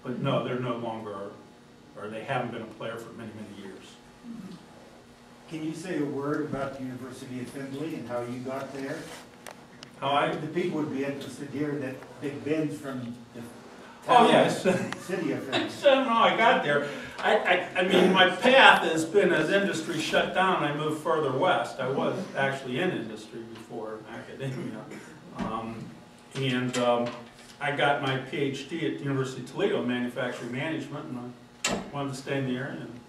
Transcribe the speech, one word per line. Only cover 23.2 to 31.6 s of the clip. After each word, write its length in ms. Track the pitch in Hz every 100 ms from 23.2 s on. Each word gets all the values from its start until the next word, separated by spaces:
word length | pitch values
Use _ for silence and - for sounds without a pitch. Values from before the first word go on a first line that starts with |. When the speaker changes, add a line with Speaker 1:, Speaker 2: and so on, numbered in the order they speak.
| - 117 113
Speaker 1:
before 460 | 113 110 113 107 110 113
academia. 680 | 117 - 113 135 131 - 110 110 101 - - - -
Um, 360 | - 110 113 113 - - - - - 139
and, 420 | 135 123 127 123
um, 320 | 123 120 120 - - - - -
I 160 | 143 139
got 280 | 147 143
my 140 | 135 131
P 200 | - 175
H 320 | 139 - -
D 160 | 165 -
at 140 | -
the 40 |
University 380 | 139 135 131 -
of 100 | 123
Toledo 300 | 147 202 202
in 60 | 120
manufacturing 640 | 123 123 123 123 123 117
management, 540 | 123 156 151 139 147 -
and 280 | 123 123 - - -